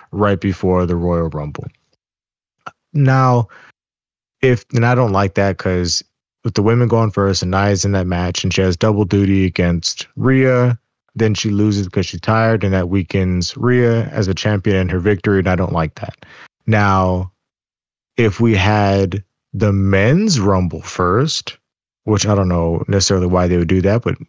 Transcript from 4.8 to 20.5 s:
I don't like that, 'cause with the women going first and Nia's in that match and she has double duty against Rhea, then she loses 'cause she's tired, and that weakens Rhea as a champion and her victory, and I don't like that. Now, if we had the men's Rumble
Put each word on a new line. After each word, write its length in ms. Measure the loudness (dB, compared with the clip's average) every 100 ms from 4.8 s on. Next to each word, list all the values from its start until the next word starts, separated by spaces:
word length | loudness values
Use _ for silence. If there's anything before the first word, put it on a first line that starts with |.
| 2
I 100 | 2
don't 180 | 2
like 220 | 0 0 0
that, 220 | -2 -2
'cause 460 | -2 -2 -2 -4 -8 _ _ _
with 120 | -6 0
the 80 |
women 240 | 2 2 2
going 240 | 2 0
first 300 | 0 0 0
and 100 | -2
Nia's 340 | 0 0 0 0
in 80 |
that 140 | -2 -2
match 360 | -2 -4 -4
and 100 | -4
she 80 | 0
has 140 | 0 0
double 300 | 0 0 0
duty 400 | 2 2 2 0
against 640 | 0 0 0 -4 -10 -14 -4
Rhea, 640 | 0 2 2 2 0 -2 _ _ _ -2
then 180 | 0
she 180 | 0 -2
loses 360 | 0 2 0 -2
'cause 180 | -4 -4
she's 140 | -6
tired, 420 | -2 0 2 0
and 100 | 0
that 160 | -2 0
weakens 680 | -2 -2 -2 0 -2 -4 -4
Rhea 500 | 0 2 2 0 -2
as 180 | -4 -4
a 60 |
champion 420 | -2 -2 -2 0 0
and 160 | 0
her 80 | -2
victory, 400 | 0 0 0 0
and 80 | 2
I 80 | 0
don't 180 | -2
like 220 | -2 -4 -6
that. 300 | -14 -14 -20 -20 -20 _ -2
Now, 640 | 2 2 2 2 0 -4 -12 _ _ _ _ _ _ _ 0
if 220 | 0 2
we 160 | 2 2
had 680 | 2 2 2 2 0 -4 -10 _ _
the 180 | -2 0
men's 680 | 0 2 2 2 2 2 0
Rumble 420 | 2